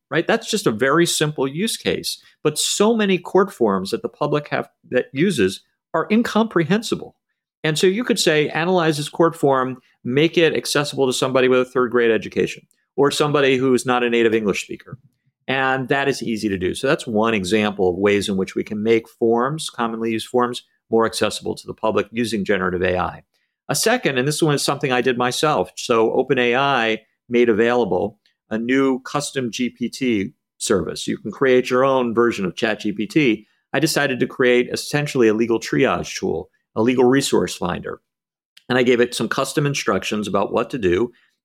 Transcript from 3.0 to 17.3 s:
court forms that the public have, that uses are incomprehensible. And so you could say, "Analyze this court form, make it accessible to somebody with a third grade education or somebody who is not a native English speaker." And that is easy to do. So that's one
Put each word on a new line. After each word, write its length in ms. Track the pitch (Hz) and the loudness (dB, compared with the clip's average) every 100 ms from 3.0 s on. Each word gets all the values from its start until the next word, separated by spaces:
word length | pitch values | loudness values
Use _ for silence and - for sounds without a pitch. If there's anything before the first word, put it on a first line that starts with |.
| 202 180 | 0 0
court 340 | - 185 196 | 0 0 2
forms 380 | - 110 95 98 | 0 0 0 -2
that 120 | 113 | -6
the 60 | - | -6
public 380 | - 147 147 147 | -4 -2 -2 -4
have, 200 | 131 - _ - | -6 -6 _ -4
that 160 | 127 - | -4 -2
uses 500 | 135 196 143 92 - _ _ _ | -2 0 2 0 -2 _ _ _
are 140 | 165 160 | -4 0
incomprehensible. 1080 | 220 240 214 226 170 156 208 226 190 - - _ _ _ _ | 0 2 0 0 0 0 0 -2 -6 -8 -20 _ _ _ _
And 120 | 156 156 | -4 2
so 120 | 190 | 2
you 160 | 202 | 2
could 160 | 247 190 | 0 0
say, 280 | 180 151 147 | 2 2 0
"Analyze 480 | 151 170 185 160 147 | -2 0 2 2 0
this 100 | 147 | -2
court 260 | - 165 | 0 0
form, 480 | 165 143 131 127 127 _ _ | 2 2 2 0 -6 _ _
make 340 | 123 135 165 170 | -2 0 2 4
it 160 | 156 | 2
accessible 540 | 120 - 147 143 135 131 | 2 -2 -2 -2 0 0
to 40 | |
somebody 360 | 123 131 131 127 | 0 0 2 4
with 120 | 127 | 4
a 40 | |
third 260 | 127 131 120 | 2 0 2
grade 220 | 120 117 | 2 4
education 520 | 110 95 - - - - _ _ | 2 0 -2 -2 -4 -20 _ _
or 160 | - 143 | 0 0
somebody 460 | 143 151 147 135 127 | 2 0 2 2 2
who 180 | 131 | 2
is 100 | 123 | 2
not 200 | 127 123 | 2 0
a 60 | 120 | 2
native 220 | 117 113 | 2 4
English 300 | 110 104 - | 2 0 -2
speaker." 360 | - - 92 - _ _ _ _ - | -6 -14 -16 -20 _ _ _ _ -4
And 400 | 135 131 135 127 | 0 0 0 0
that 200 | 139 139 | 0 0
is 140 | - | -2
easy 260 | - 107 107 | -4 -4 -2
to 100 | 95 | -2
do. 160 | 90 | -4
So 120 | 87 135 | -2 -2
that's 200 | - - | -2 -2
one 280 | 104 113 | 0 2